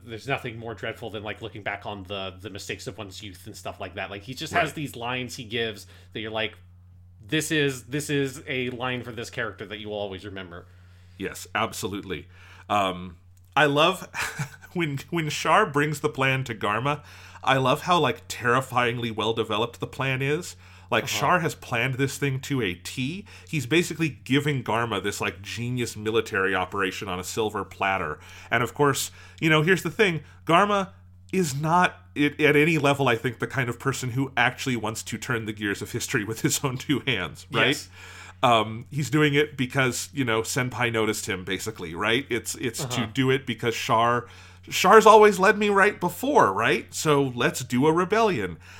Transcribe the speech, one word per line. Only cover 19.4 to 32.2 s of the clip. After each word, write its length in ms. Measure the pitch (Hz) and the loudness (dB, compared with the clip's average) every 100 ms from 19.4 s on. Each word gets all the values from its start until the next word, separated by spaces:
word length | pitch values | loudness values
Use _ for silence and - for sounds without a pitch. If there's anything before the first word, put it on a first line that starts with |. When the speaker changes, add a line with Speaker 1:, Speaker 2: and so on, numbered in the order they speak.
| 104 107 117 - | 0 -2 -2 -4
Speaker 2:
the 80 | - | -10
plan 340 | - 131 131 | -4 -4 -2
is. 360 | 139 156 180 - - - - | -2 -2 -6 -16 -20 -16 -2
Like, 160 | 113 104 | 0 0
Speaker 1:
Uh-huh. 140 | 107 | 0
Speaker 2:
Char 180 | 143 175 | 2 2
has 160 | 165 - | 2 -4
planned 380 | - 117 127 127 | -6 -2 -2 0
this 220 | 135 - | -2 0
thing 240 | 139 135 | -4 -4
to 200 | - 139 | -4 -2
a 120 | 101 | -2
T. 520 | 87 - - 127 185 208 - - | -4 -8 -6 -4 -6 -12 -18 -6
He's 180 | 160 120 | -4 0
basically 440 | 165 180 160 160 | 0 0 -2 -4
giving 520 | - - 139 143 135 | -4 0 0 2 -2
Garma 400 | 113 110 117 101 | 0 0 0 -2
this, 200 | 98 - | -2 -4
like, 200 | 104 90 | -6 -6
genius 540 | 95 95 120 123 113 107 | -12 -8 -4 -4 -4 -4
military 580 | 107 113 107 104 95 | 0 0 2 0 2
operation 540 | 92 87 101 95 - 101 | 0 -2 -2 -2 -2 -6
on 100 | 92 | -8
a 60 | |
silver 400 | 90 - 107 101 | -6 -2 -2 -2
platter. 560 | 95 - 98 95 78 76 - - - | -8 -2 0 0 -2 -8 -14 -16 -2
And 120 | 117 | 0
of 120 | 120 | 0
course, 360 | - 147 139 - - - - | 2 2 2 -4 -10 -18 -2
you 100 | 160 | 2
know, 120 | 156 | 4
here's 220 | 151 180 | 4 2
the 60 | 175 | 0
thing. 300 | - 202 160 - - - | 0 2 0 -6 -10 4
Garma 440 | 165 208 202 190 - - - - | 6 6 2 -2 -8 -20 -20 -4
is 240 | 185 165 135 | 0 0 -2
not 400 | 156 175 180 - - | 2 4 4 0 -10
it, 280 | - | 0